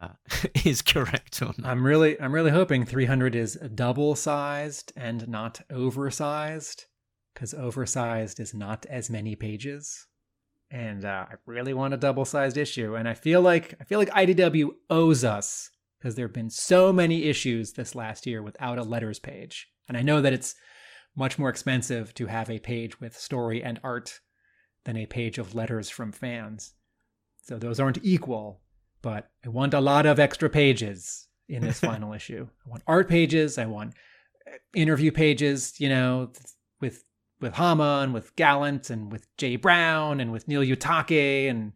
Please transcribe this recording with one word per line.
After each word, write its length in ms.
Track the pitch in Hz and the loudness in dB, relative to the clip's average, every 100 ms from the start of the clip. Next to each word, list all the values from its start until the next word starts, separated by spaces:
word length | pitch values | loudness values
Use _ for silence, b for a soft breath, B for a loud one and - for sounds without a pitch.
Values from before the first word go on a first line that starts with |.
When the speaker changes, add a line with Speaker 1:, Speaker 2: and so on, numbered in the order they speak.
Speaker 1:
uh, 120 | 87 - - | -18 -18 -8
<laughs> 320 | - - - 175 | -4 -2 2 2
is 160 | 123 | 2
correct 600 | - 156 123 117 - - | 0 0 0 -4 -6 -8
or 100 | 123 - | -6 -6
not. 100 | 127 | -4
Speaker 2:
I'm 160 | 127 131 | 0 4
really, 340 | 156 156 147 | 6 4 2
I'm 140 | 135 | -2
really 160 | 156 160 | 2 4
hoping 340 | 160 185 135 | 4 4 2
three 220 | 113 127 123 | 0 0 2
hundred 300 | 135 127 117 | 2 2 0
is 240 | 113 - 135 107 | -4 -6 -8 -2
double-sized 1160 | 123 127 147 143 156 147 143 143 147 143 - - | -2 2 2 0 -2 -2 -2 -4 -6 -10 -14 -10
and 320 | 117 117 117 | -8 -6 -6
not 340 | 110 113 - - | -8 -8 -10 -10
oversized, 1160 | 127 127 127 139 - 147 151 151 156 - - - _ _ _ _ - | -4 -2 -2 -4 -4 -4 -4 -6 -8 -12 -16 -20 _ _ _ _ -14
'cause 180 | 120 | -12
oversized 840 | 147 123 131 123 131 120 113 107 - | -8 -6 -4 -4 -2 -2 -2 -4 -8
is 160 | 110 107 | -12 -10
not 320 | 104 110 - | -8 -8 -8
as 240 | 127 110 | -10 -8
many 240 | 113 110 104 | -6 -6 -6
pages. 720 | 110 107 139 143 147 - - _ _ _ _ _ _ | -8 -8 -10 -12 -14 -16 -20 _ _ _ _ _ _
And, 340 | 123 113 101 101 | -10 -8 -6 -6
uh, 220 | 95 92 | -6 -8
I 60 | - - | -14 -12
really 300 | 120 131 131 | -8 -4 -2
want 180 | 135 | -2
a 40 | 135 | 0
double-sized 600 | 135 131 135 147 135 131 | 0 0 -2 0 0 0
issue. 380 | 143 - 110 113 | -4 -4 -4 -2
And 120 | 117 | -4
I 60 | |
feel 280 | 113 156 175 | -2 2 6
like, 340 | 180 170 165 - | 6 4 0 -10
I 40 | |
feel 160 | - 208 | -2 0
like 100 | 196 | 2
I 120 | 196 185 | 4 6
D 80 | |
W 440 | 185 175 156 147 - - | 6 4 4 0 -4 0
owes 340 | 160 165 139 | 4 6 6
us, 460 | 123 104 - - - _ _ _ | 4 0 -6 -10 -14 _ _ _
'cause 140 | 127 110 | -8 -6
there 100 | 117 | -6
have 80 | |
been 160 | 117 113 | -6 -8
so 420 | - - - 190 | -6 4 6 8
many 340 | 185 165 165 151 | 6 4 2 0
issues 480 | 139 131 117 107 | 0 0 -2 -4
this 200 | - 120 | -10 -10
last 320 | 127 110 104 127 | -10 -10 -8 -8
year 160 | 113 | -8
without 380 | 104 - 127 123 | -8 -8 -6 -6
a 40 | |
letters 360 | 113 117 110 104 | -4 -4 -4 -8
page. 500 | - 113 - - - _ - | -12 -16 -16 -18 -18 _ -10
And 80 | 120 | -2
I 60 | |
know 200 | 135 151 | 2 4
that 120 | 139 | 4
it's 220 | 131 - B B B B B B 139 | 2 -4 B B B B B B -6
much 240 | 131 - | -4 -2
more 100 | 135 | -4
expensive 640 | - 139 127 117 120 110 | -4 -2 -2 -2 -6 -6
to 140 | - 113 | -8 -6
have 200 | 113 113 | -6 -6
a 120 | 110 | -8
page 400 | - 120 117 - | -6 -8 -8 -12
with 180 | 117 - | -16 -14
story 460 | - 131 117 113 | -8 -4 -2 -4
and 160 | 123 113 | -6 -8
art 360 | 131 123 - - _ _ _ _ _ _ | -8 -8 -10 -18 _ _ _ _ _ _
than 120 | - 110 | -8 -8
a 120 | 107 | -6
page 320 | 123 113 117 | -6 -4 -6
of 160 | 98 113 | -8 -6
letters 340 | 113 113 98 | -4 -6 -6
from 220 | - 110 | -10 -12
fans. 640 | 101 127 117 107 110 - _ _ _ _ _ _ _ | -10 -10 -10 -12 -14 -18 _ _ _ _ _ _ _
So 160 | - 117 | -14 -8
those 220 | 117 117 | -4 0
aren't 240 | 135 123 | 0 0
equal, 580 | 202 185 131 110 107 98 _ _ _ _ | 2 2 0 -8 -8 -16 _ _ _ _
but 300 | 120 107 - _ | -8 -8 -10 _
I 60 | 123 | -8
want 240 | 117 139 | -2 0
a 60 | 143 | 2
lot 260 | 139 143 151 | 4 6 6
of 140 | 143 | 6
extra 280 | 143 - 156 | 4 2 2
pages 800 | 151 143 113 107 95 - - - _ - | 6 6 4 -2 -8 -14 -16 -18 _ -12
in 160 | 127 | -4
this 160 | 113 113 | -4 0
Speaker 1:
<laughs> 0 | |
Speaker 2:
final 340 | 123 110 107 | -2 -2 -6
issue. 340 | 107 - 113 120 _ 123 | -10 -12 -12 -14 _ -18
I 40 | |
want 140 | 113 - | -8 2
art 240 | 170 185 | 4 6
pages. 480 | 170 160 160 151 139 | 4 6 4 2 0
I 80 | 113 | -4
want, 300 | 104 110 b b b b _ - | -6 -10 b b b b _ -20
uh, 120 | 135 _ 190 | -20 _ 0
interview 360 | 156 143 156 | 2 4 4
pages, 680 | 151 156 117 143 139 131 - | 4 4 6 2 0 -4 -2
you 100 | 139 | 2
know, 400 | 131 127 127 123 | 2 2 0 -4
th-, 120 | - - _ _ _ | -10 -20 _ _ _
with, 220 | 127 - _ _ _ _ | -8 -8 _ _ _ _
with 140 | 123 | -6
Hama 480 | - 175 160 147 143 | 0 2 4 4 2
and 100 | 135 | 0
with 220 | 117 - - | -2 -4 2
Gallant 560 | 156 143 143 139 - | 4 4 0 -4 -6
and 200 | 113 104 | -8 -8
with 140 | 110 - - | -12 -14 -6
Jay 180 | 135 123 | -4 2
Brown 640 | 190 175 165 156 151 143 | 4 6 4 0 0 -2
and 120 | 117 | -4
with 160 | 113 - | -6 -2
Neil 140 | 143 | 0
Utake, 880 | 135 127 151 165 151 160 139 139 135 | 2 0 2 0 2 2 4 2 0
and 240 | 117 107 | -2 -6